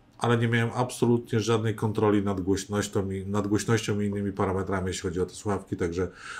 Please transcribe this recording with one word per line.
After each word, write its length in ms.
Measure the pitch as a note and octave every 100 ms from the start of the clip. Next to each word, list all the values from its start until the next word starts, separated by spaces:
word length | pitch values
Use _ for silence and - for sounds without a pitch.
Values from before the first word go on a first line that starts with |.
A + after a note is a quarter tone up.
| _ -
ale 200 | A#2+ A#2
nie 100 | A#2
miałem 220 | A#2 A#2 A#2+
absolutnie 640 | B2 - A#2+ A#2+ A#2+ A#2
żadnej 360 | G#2 A2+ A2+ G#2+
kontroli 480 | A2 G#2 G#2+ G#2
nad 180 | G2+ F#2+
głośnością 680 | F2+ F#2+ - G#2 G2+ G#2+ F#2+
i, 140 | F#2+ F#2+
nad 220 | G#2 G2+
głośnością 520 | G2+ - A2+ - G#2
i 60 | G#2
innymi 260 | G2+ G2+
parametrami, 560 | G2 G2 F#2+ F#2 G2 F#2
jeśli 140 | F2
chodzi 200 | F#2+ E2+
o 40 | F2+
te 80 |
słuchawki, 440 | - G#2+ F#2+ - G2
także 340 | F2 E2+ F2+ - -